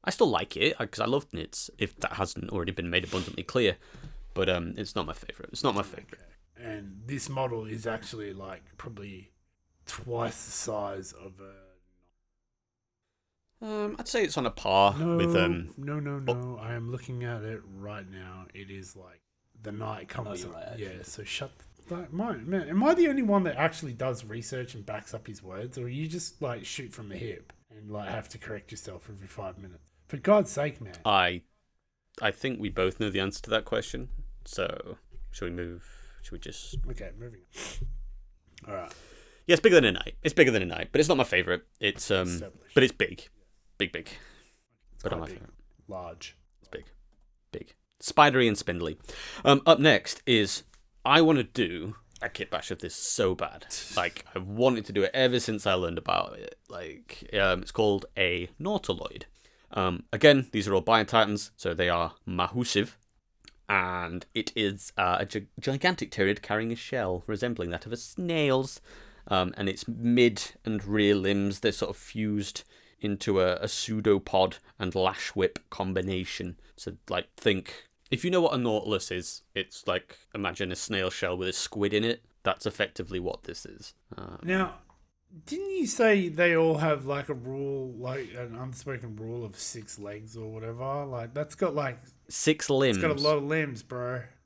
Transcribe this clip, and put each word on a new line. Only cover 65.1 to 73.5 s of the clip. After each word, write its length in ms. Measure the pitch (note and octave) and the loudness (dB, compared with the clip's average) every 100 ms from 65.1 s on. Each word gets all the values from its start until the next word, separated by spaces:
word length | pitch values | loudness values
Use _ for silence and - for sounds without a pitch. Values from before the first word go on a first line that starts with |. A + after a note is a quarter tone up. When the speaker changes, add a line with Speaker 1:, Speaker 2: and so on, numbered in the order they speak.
| F2+ | 2
Speaker 1:
a 60 | F#2+ | 0
gi-, 220 | A2 G2 - | -6 -8 -6
gigantic 520 | - C#3 F3+ F3+ G#2 | -4 2 2 2 -4
pterid 300 | - G2 G2+ | 0 2 2
carrying 300 | - G#2+ A2+ | 0 -2 0
a 40 | A#2 | -4
shell 480 | - C3 G2 F2+ - | -4 -2 -2 -2 -4
resembling 440 | G#2+ B2 A2+ F2 | -2 -2 -2 -4
that 140 | E2+ - | -4 -6
of 60 | |
a 60 | A#2 | -10
snail's. 840 | - - F3+ E3 D3 C3 C3 - - - - - - | -8 -6 -2 2 4 4 2 -8 -16 -20 -20 -20 -2
Um, 260 | F#2+ F2+ - | 0 0 0
and 100 | G2 | -2
its 200 | F#2+ - | -2 -8
mid 640 | A2+ A#2 A#2+ A#2+ G2+ - - | -2 2 6 6 4 -8 -8
and 220 | - G#2+ G2 | -4 -4 0
rear 300 | G#2+ G2+ G2+ | 4 6 6
limbs, 440 | F#2+ G2+ G2+ G2 | 4 4 2 2
they're 100 | A2+ | -2
sort 180 | G2 - | 0 -4
of 80 | G2 | -4
fused 680 | - A2 G#2+ G#2 G2 - - - _ _ | -10 -4 -2 0 -4 -8 -14 -20 _ _
into 420 | G#2+ G2 - G2 | -4 -2 2 4
a, 140 | F#2 | 4